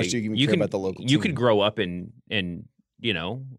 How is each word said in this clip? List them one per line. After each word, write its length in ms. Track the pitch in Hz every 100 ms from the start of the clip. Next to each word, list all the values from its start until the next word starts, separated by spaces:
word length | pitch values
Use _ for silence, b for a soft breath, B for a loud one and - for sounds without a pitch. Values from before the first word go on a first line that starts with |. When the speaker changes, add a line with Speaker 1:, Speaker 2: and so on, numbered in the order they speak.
Speaker 1:
much 80 | 90
do 60 | 120
you 60 |
even 120 | 107 110
Speaker 2:
You 100 | 143
Speaker 1:
care 60 |
Speaker 2:
can, 60 | -
Speaker 1:
about 80 | 101
the 80 | 101
local 260 | 95 87
Speaker 2:
you 140 | 117 147
could 100 | 220
Speaker 1:
team? 60 |
Speaker 2:
grow 260 | 135 120 104
up 180 | 104 110
in, 340 | 92 87 90 - -
in, 340 | 107 90 85 - _ _ _
you 140 | 117
know, 320 | 90 85 123 135